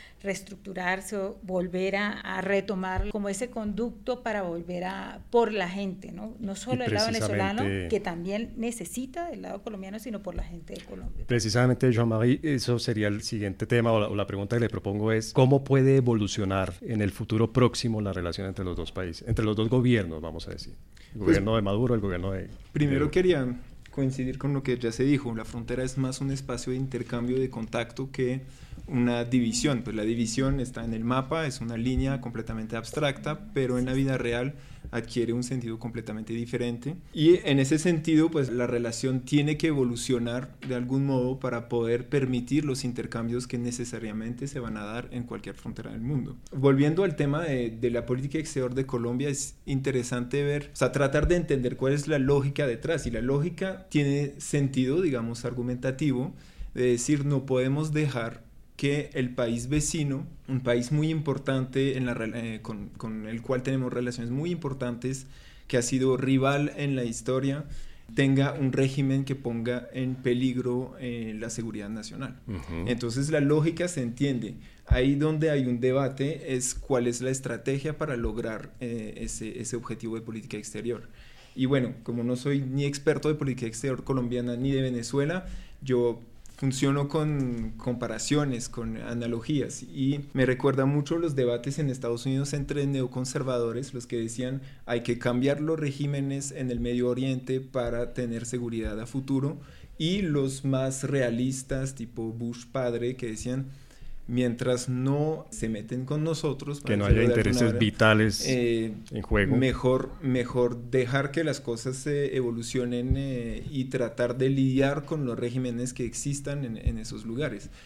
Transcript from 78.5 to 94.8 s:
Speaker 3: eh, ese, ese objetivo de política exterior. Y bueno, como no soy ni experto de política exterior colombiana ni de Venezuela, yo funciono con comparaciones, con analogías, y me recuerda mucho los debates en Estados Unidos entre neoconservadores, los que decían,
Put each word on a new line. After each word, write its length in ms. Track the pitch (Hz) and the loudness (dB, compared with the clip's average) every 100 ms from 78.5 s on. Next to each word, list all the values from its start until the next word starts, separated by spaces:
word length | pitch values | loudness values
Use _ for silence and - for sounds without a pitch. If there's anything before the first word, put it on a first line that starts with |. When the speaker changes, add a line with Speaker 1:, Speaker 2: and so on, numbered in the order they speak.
| 107 117 - | -6 -10 -10
Speaker 3:
eh, 340 | 123 117 107 - | -6 -6 -6 -8
ese, 440 | 110 - 110 - | -8 -6 -8 -8
ese 140 | 117 117 | -6 -6
objetivo 400 | 117 110 113 113 | -6 -8 -6 -8
de 60 | |
política 360 | 117 110 - 107 | -8 -10 -8 -10
exterior. 500 | - 104 113 120 - - - - - - | -8 -8 -4 -6 -8 -18 -20 -20 -12 -2
Y 120 | 131 | 2
bueno, 260 | 135 120 - | 2 0 -4
como 220 | - 120 | -6 -2
no 120 | 120 127 | 0 0
soy 260 | 143 143 | 0 0
ni 240 | 131 135 143 | 0 0 0
experto 420 | 143 156 139 151 | 0 2 2 2
de 80 | 151 | 0
política 320 | 143 120 113 | -2 -2 -4
exterior 360 | 113 139 127 | -4 -4 -4
colombiana 520 | - 131 120 123 120 120 | -2 0 0 -2 -2 -2
ni 160 | 135 | 0
de 100 | 135 | 2
Venezuela, 640 | 131 123 117 139 143 180 180 - - - | 0 -2 -2 0 0 -2 -4 -10 -12 -10
yo 360 | 135 123 120 113 - - - - | 0 4 4 0 -8 -20 -18 -4
funciono 500 | 139 131 143 143 143 | -2 2 2 2 2
con 640 | 160 151 147 127 117 110 - | 0 0 0 -2 -2 -4 -6
comparaciones, 920 | - 120 117 110 - 147 143 120 - | -4 -4 -4 -4 2 2 2 -2 -6
con 280 | - 113 110 | -6 -6 -6
analogías, 840 | 113 117 117 117 113 147 113 - | -6 -4 -2 -4 0 0 0 -6
y 440 | - 139 135 143 143 | -10 -2 0 0 -2
me 120 | 139 127 | 2 4
recuerda 400 | 127 139 131 135 | 4 4 4 4
mucho 320 | 147 139 170 | 4 2 0
los 180 | 170 135 | 0 2
debates 440 | 123 120 139 139 | 2 2 -2 -2
en 100 | 147 | 0
Estados 380 | 127 117 120 135 | 0 -2 -2 0
Unidos 260 | 135 143 | 0 0
entre 320 | 147 139 143 139 | -2 -2 0 0
neoconservadores, 1080 | 139 127 131 127 - 131 123 117 117 139 123 | 0 0 -2 -4 -2 0 0 0 -2 -6 -8
los 100 | 117 | -4
que 120 | 117 | -4
decían, 440 | 113 117 123 135 - - | -2 -4 -4 -4 -8 -12